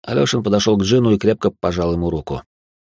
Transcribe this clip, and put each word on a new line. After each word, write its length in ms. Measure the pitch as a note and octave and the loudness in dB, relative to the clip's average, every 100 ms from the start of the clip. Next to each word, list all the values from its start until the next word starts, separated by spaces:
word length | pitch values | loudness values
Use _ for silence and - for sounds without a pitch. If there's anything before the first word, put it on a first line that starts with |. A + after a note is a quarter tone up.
Алешин 400 | - B2+ C#3 B2 | -6 -2 0 -2
подошел 340 | G#2 G2+ A2 G#2 | 0 0 2 2
к 60 | |
Джину 280 | F#2+ B2+ A#2+ | 2 2 4
и 60 | G2+ | 2
крепко 340 | G#2 A2 G2+ | 0 -2 -4
пожал 420 | - F2+ F2 E2+ | -4 -4 -2 -2
ему 160 | E2+ E2+ | -2 -2
руку. 340 | D#2+ - C2+ - _ _ _ | -4 -6 -10 -12 _ _ _